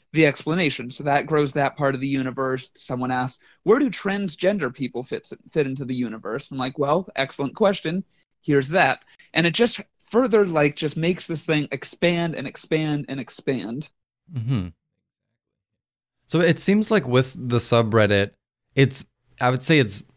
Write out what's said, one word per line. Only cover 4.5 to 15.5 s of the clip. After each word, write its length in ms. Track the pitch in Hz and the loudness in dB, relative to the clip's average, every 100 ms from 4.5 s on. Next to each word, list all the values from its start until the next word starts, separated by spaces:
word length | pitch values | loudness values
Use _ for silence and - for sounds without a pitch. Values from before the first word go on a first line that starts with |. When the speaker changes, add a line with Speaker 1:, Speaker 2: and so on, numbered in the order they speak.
| 208 131 | 0 -4
Speaker 1:
people 300 | 123 127 117 | -4 -6 -6
fit, 240 | 123 113 - - - | -8 -10 -10 -18 -6
fit 160 | 165 135 | -2 -2
into 180 | 131 123 | -4 -6
the 100 | 127 | -4
universe?" 540 | 120 110 98 123 - | -4 -6 -8 -8 -8
I'm 60 | 135 | -8
like, 220 | 127 143 | -6 -4
"Well, 280 | 139 165 185 - | 0 0 -2 -4
excellent 400 | 135 - 139 - | -6 -4 -6 0
question. 480 | 196 196 160 180 - _ _ _ | 0 0 -4 -4 -6 _ _ _
Here's 280 | - 143 135 | 0 2 2
that." 340 | 180 143 - _ _ - | 2 2 2 _ _ -4
And 120 | - 170 | 0 2
it 80 | |
just 280 | 160 233 - - _ _ | 2 0 0 -12 _ _
further, 360 | 220 254 214 196 | 0 2 4 4
like, 280 | 160 147 - | 4 2 0
just 180 | 156 160 | -4 -2
makes 320 | 160 175 - | -2 -2 -4
this 180 | 156 - | -8 -2
thing 220 | 151 143 | -2 -2
expand 640 | 131 - - 175 170 170 - | -8 -12 -2 0 2 -2 -4
and 120 | 139 | -8
expand 580 | - - 156 156 147 - | -12 -4 -2 0 -2 -4
and 100 | 135 | -10
expand. 720 | 117 - - 127 95 123 - _ _ _ _ | -10 -10 -4 -4 -4 -8 -12 _ _ _ _
Speaker 2:
Mm-hmm. 340 | 127 113 127 90 - _ _ _ _ _ _ _ | -8 -2 -2 -2 -10 _ _ _ _ _ _ _